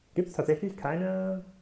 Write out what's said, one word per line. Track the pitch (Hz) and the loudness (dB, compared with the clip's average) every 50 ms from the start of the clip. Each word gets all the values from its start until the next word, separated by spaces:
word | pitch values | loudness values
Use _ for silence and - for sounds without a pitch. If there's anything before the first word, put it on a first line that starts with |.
| _ _ - | _ _ -2
gibt's | 180 180 175 | 0 0 0
tatsächlich | - - 135 - 156 156 - 190 190 | 0 0 4 4 4 2 2 -4 -4
keine | - - 170 160 175 185 185 190 190 185 190 190 185 180 - - - | -2 -2 -2 0 0 0 0 0 0 0 -2 -2 -4 -6 -12 -20 -20